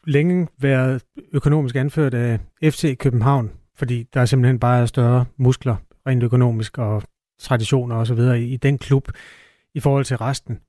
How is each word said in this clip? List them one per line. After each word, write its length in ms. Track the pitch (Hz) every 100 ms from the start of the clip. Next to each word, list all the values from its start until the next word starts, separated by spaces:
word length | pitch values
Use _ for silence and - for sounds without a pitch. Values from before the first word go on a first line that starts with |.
| 160
længe 400 | 143 165 180 165 -
været 440 | 139 131 131 131 - - -
økonomisk 420 | 143 147 156 131 131
anført 380 | 139 160 143
af 260 | 120 120 110 - _
F 100 | 156
C 240 | - 156 131
København, 540 | 139 120 123 139 110 - _ _
fordi 320 | 123 120 117
der 120 | 131 123
simpelthen 340 | 139 123 123
bare 220 | 120 123
er 40 | 120
større 400 | - 120 123 123 -
muskler, 380 | 127 131 127 107 - _ -
rent 160 | 127
økonomisk 540 | 117 127 123 113 107 -
og 260 | 110 107 - _ _ _
traditioner 560 | - 123 110 135 123 113
og 120 | 117
så 60 |
videre 260 | 117 127 120
i, 40 |
i 140 | 120 127
den 200 | 139 139
klub 300 | - 135 - - - - _ _ _
i 60 | 147
forhold 260 | 143 139 135
til 120 | 131
resten. 420 | 117 139 - 110